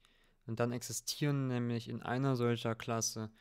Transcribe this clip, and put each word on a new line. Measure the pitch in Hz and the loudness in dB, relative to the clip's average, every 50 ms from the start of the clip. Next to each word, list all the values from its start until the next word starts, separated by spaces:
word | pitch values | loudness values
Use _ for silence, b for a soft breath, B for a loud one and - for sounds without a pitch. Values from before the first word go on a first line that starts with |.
| b b b b b b b b b - | b b b b b b b b b -6
Und | 113 107 | -2 0
dann | 120 120 | 0 0
existieren | 120 123 - - 113 - - - - - 151 147 143 139 135 131 | 0 -2 -6 -6 -8 -6 -6 -6 -2 0 2 2 2 2 2 2
nämlich | 123 123 120 120 120 117 117 117 | 0 0 0 0 0 -2 -4 -4
in | 117 113 | -6 -6
einer | - - 120 127 139 139 131 | -4 -2 0 2 2 2 4
solcher | 120 120 120 120 113 - 117 113 | 4 4 4 4 2 0 -2 -2
Klasse | - - - 117 113 110 - - 113 110 107 B B | -2 -2 -2 0 0 0 -2 -2 -4 -6 -8 B B